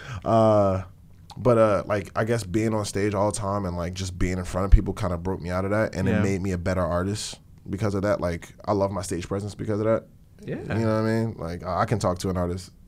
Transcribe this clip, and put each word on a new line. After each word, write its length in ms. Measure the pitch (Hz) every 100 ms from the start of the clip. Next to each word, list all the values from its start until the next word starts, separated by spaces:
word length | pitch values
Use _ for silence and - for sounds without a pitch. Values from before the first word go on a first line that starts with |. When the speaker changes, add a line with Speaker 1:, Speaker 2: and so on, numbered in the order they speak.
| - 107
Speaker 1:
Uh, 600 | - 113 110 104 98 92 92 - - - - -
but, 200 | 110 117
uh, 260 | 110 95 -
like, 260 | 104 92 -
I 80 |
guess 200 | 113 117
being 300 | 95 107 110
on 120 | 110 98
stage 280 | 101 104
all 180 | 101 104
the 60 | 101
time 280 | 98 101 95
and, 100 | 87
like, 160 | 87
just 240 | 92 95 90
being 200 | 90 92
in 60 |
front 220 | 90 90 98
of 60 |
people 220 | 101 95
kinda 240 | 92 92 85
broke 240 | 90 95
me 80 | 85
out 160 | 90 98
of 60 |
that, 240 | 107 110 -
and 120 | 95
Speaker 2:
Yeah. 120 | 107
Speaker 1:
it 40 |
made 180 | 98 98
me 100 | 95
a 60 | 90
better 240 | 90 92
artist 580 | 85 87 95 110 - - - - -
because 260 | 92 107 98
of 60 |
that. 180 | 101 -
Like, 320 | 87 85 - - -
I 80 |
love 180 | 104 98
my 100 | 98
stage 260 | 90 87 -
presence 280 | 98 104 -
because 240 | 107 104
of 60 | 107
that. 200 | 113 - - - - 110
Speaker 2:
Yeah. 100 | 285 403 110
Speaker 1:
You 80 | 110
know 160 | 110
what 80 | 110
I 160 | 113 113
mean? 100 | -
Like, 260 | 82 87
I, 180 | 90 85
I 40 | -
can 140 | 107
talk 200 | 98 90
to 100 | 98
an 80 | 90
artist. 340 | 87 90 - -